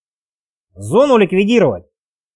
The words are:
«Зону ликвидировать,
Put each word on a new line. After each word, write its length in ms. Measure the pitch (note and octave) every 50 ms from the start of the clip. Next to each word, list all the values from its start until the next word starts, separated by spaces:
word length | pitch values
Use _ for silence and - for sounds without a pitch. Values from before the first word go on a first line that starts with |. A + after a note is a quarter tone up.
| _ _ _ _ _ _ _ _ _ _ _ _ _ _ _
«Зону 420 | F#2+ G2+ G#2 D3 A3+ C#4 D4 B3+
ликвидировать, 680 | A3+ G3+ - F#3+ F#3 G#3 G3+ A#3+ A#3 F#3 C3+ G2+ F2 - _ _ _ _ _ _ _ _ _ _